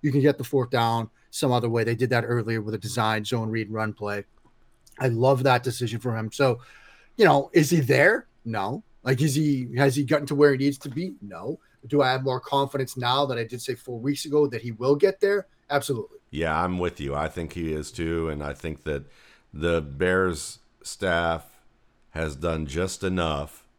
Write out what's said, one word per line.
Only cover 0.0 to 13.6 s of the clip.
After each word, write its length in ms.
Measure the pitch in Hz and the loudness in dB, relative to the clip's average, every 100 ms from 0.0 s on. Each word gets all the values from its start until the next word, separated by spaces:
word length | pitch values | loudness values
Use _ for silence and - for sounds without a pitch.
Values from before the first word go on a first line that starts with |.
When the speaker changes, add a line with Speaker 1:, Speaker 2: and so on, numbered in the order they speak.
Speaker 1:
You 100 | 151 | 2
can 100 | 139 | 4
get 160 | 139 139 | 4 2
the 60 | |
fourth 260 | 120 139 120 | 0 0 2
down 400 | 123 117 117 113 _ _ | 2 2 0 -4 _ _
some 200 | - 139 | -4 0
other 180 | 123 117 | 2 2
way. 140 | 117 | 0
They 120 | 113 113 | 0 0
did 140 | 123 | 2
that 160 | 123 117 | 0 2
earlier 340 | 120 110 113 | -2 0 -4
with 120 | 107 | -4
a 40 | 107 | -6
design 460 | - - 110 110 | -6 0 0 0
zone 260 | 104 123 110 | -2 -4 -2
read 180 | 113 104 | -4 -4
and 80 | 110 | -4
run 180 | 110 | -6
play. 320 | 101 104 104 101 _ _ _ _ _ _ - | -4 -6 -6 -8 _ _ _ _ _ _ -4
I 80 | 131 | -2
love 360 | 113 127 135 | 2 2 4
that 200 | 135 123 | 4 2
decision 360 | 123 117 120 113 | 0 -6 -6 -4
from 180 | 127 110 | -4 -4
him. 140 | 110 | -6
So, 260 | - 139 120 - - - - _ - | 0 0 0 -6 -20 -20 -20 _ 4
you 100 | 202 | 6
know, 240 | 143 139 | 6 4
is 160 | 175 147 | 4 4
he 100 | 170 | 4
there? 480 | 123 131 160 226 - _ | 4 6 6 4 -4 _
No. 400 | 117 110 98 147 - _ | -8 -4 -4 -6 -12 _
Like, 180 | 123 131 | -2 0
is 140 | 151 135 | 2 2
he, 340 | 151 135 127 120 | 0 0 -2 2
has 180 | 139 131 | 2 2
he 80 | |
gotten 220 | 139 151 143 | 0 0 0
to 80 | 143 | 4
where 160 | 147 | 4
he 60 | 131 | 6
needs 200 | 139 139 | 0 -2
to 100 | 143 | -8
be? 260 | 127 180 143 | -8 -8 -10
No. 380 | 101 87 101 160 _ _ 120 | -16 -12 -10 -10 _ _ -2
Do 140 | 143 | 2
I 100 | 131 | 2
have 120 | 127 | 2
more 180 | 131 127 | 0 -2
confidence 560 | - 139 135 135 131 - | 0 0 0 -2 -6 -4
now 280 | 123 131 143 | 0 0 0
than 120 | 120 | -2
I 80 | 113 | -6
did, 160 | 127 | -8